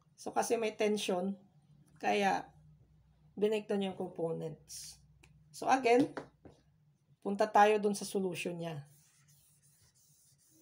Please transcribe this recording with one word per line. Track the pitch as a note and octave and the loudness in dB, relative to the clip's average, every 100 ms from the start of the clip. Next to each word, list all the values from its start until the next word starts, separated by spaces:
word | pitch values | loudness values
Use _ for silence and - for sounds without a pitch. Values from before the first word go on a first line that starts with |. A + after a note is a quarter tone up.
| _ - | _ -16
So, | A3 | -6
kasi | A#3 G#3 A3+ | -4 0 0
may | A3 G#3+ | -2 0
tension, | G#3+ G#3 G#3 F3+ F#3+ G3 - _ _ - _ - | 0 0 0 -2 -2 -6 -12 _ _ -20 _ -6
kaya | G#3 G#3 G3 F3+ - - - - _ _ _ _ _ - | -2 2 2 0 -4 -18 -20 -20 _ _ _ _ _ -2
binreakdown | G#3 G#3+ G#3 G3+ G3 | 0 0 -2 -4 -4
yung | F#3 | -6
components. | F3+ F3+ E3 E3 D#3+ - - - - - - - - - _ | -10 -6 -6 -4 -8 -12 -16 -16 -16 -20 -20 -20 -20 -20 _
So, | - - | -6 0
again, | C4+ A#3+ B3 D4+ - - _ - - _ _ _ _ _ _ | 2 6 6 4 -2 -14 _ -20 -20 _ _ _ _ _ _
punta | G3 G3+ G#3+ | -4 -2 2
tayo | G#3+ G#3 G#3+ | 6 6 6
dun | G#3 G3+ | 2 -2
sa | G3 | -4
solution | G3+ F#3+ E3 F#3 E3+ | -4 -4 -4 -6 -6
niya. | E3 D3+ - - _ _ _ _ _ _ _ _ _ _ _ _ _ _ _ D#3+ | -8 -10 -14 -20 _ _ _ _ _ _ _ _ _ _ _ _ _ _ _ _